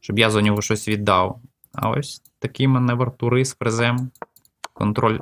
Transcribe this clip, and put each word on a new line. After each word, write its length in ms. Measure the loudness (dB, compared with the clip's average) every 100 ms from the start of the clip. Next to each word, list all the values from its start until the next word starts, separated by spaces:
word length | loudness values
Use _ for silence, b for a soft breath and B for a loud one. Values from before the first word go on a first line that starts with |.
щоб 180 | -4 2
я 120 | 4
за 120 | 4
нього 200 | 2 0
щось 260 | -2 -4 -2
віддав. 520 | -2 2 2 2 -4 -18 _ _
А 180 | -8 -4
ось 320 | -4 -6 -12 _ _
такий 300 | -10 -2 2
маневр 480 | 2 2 0 -2 -2
тури 280 | 0 0
з 100 | 0
фрезем. 560 | -2 -4 0 0 0 -4 -12 -20 _ _ _ -18
Контроль 460 | -4 -2 0 0 -2